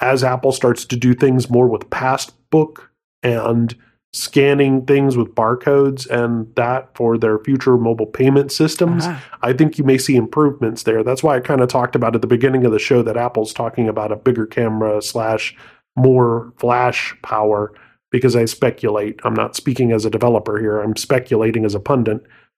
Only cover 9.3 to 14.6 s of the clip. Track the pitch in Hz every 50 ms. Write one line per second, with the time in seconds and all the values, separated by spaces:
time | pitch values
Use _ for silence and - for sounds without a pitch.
9.3 | - - - 120 131 131 156 151 156 - 143 135 131 127 - - 135 123 110 -
10.3 | - 151 151 143 139 - 120 110 113 - - 113 110 113 110 123 131 131 - 156
11.3 | 139 127 123 - 151 131 123 123 - 127 123 - - 135 120 113 113 117 120 113
12.3 | 123 117 123 135 131 131 123 120 110 104 - - 135 120 113 113 107 120 120 123
13.3 | - 113 107 - - - 117 113 - 131 117 110 107 110 107 107 107 104 - 127
14.3 | 123 120 107 107 - 131